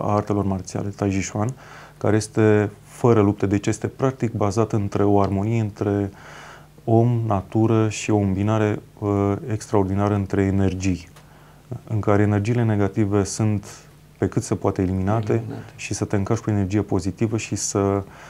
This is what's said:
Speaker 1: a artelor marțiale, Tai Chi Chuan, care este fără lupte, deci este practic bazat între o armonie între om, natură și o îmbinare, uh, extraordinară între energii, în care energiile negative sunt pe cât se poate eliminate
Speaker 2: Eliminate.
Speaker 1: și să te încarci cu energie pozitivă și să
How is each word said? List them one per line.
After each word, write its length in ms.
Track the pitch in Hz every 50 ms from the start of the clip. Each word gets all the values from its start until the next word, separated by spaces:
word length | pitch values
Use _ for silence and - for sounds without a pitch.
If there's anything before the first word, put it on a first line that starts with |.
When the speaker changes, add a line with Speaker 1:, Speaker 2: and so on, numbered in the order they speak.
| 110
Speaker 1:
a 120 | 104 104
artelor 300 | 104 101 - 101 101 98
marțiale, 440 | 98 95 92 90 - - 104 101 101 101
Tai 120 | - 104 101
Chi 220 | 95 98 92 - -
Chuan, 160 | 107 104 117 - - - - - - - - - -
care 180 | - 104 104
este 540 | 110 104 - - 113 110 107 104 104 104 98 - - -
fără 380 | - - - - 120 113 110
lupte, 260 | 101 101 101 - 104
deci 200 | 101 104 101 -
este 200 | 113 104 - -
practic 460 | 101 - - 131 131 131 - 120 110 110
bazat 400 | 101 104 101 95 113 110 - -
între 320 | 107 101 98 - 101 101
o 160 | 101 101 101
armonie 400 | 98 95 98 95 101 110 117 113
între 500 | 107 101 104 - 104 104 101 101 101 98 - - - - - - - - - - - - - - -
om, 360 | 120 113 117 117 123 120 117 113
natură 600 | 107 104 95 92 - - 113 110 110 113 110 110 107
și 220 | 104 - - -
o 60 | 107
îmbinare, 640 | 104 101 98 95 98 101 107 110 107 107 107 104 - - - - -
uh, 340 | 104 101 101 101 101 101 101 - - - 107
extraordinară 640 | 104 - - - 101 95 92 98 98 101 104 104
între 280 | 101 98 - - 98 98
energii, 680 | 98 95 98 98 95 92 92 92 95 92 85 - - - - - - - - - - - - - - 120 - - -
în 100 | 113 104
care 220 | 98 107 104 101 104
energiile 420 | 101 104 104 104 117 123 120 117
negative 600 | 110 107 101 101 95 - 110 107 98 101 101 95
sunt 420 | 95 - - 110 107 107 101 - - - - - - - - - - - -
pe 80 | 104 95
cât 140 | - 117 -
se 120 | - 110
poate 280 | - - 98 98 - 95
eliminate 500 | 90 95 95 92 98 110 113 107 110 117
Speaker 2:
Eliminate. 300 | 117 113 110 - - - - -
Speaker 1:
și 180 | - - - 104
să 100 | - 107
te 120 | - -
încarci 240 | 101 98 - 113 104
cu 100 | - 110
energie 320 | 104 101 98 90 104 107 98
pozitivă 540 | - 110 95 87 95 87 - 120 110 117
și 180 | 107 - - 107
să 480 | 98 - - - 101 98 98 98 101 101 - - - - -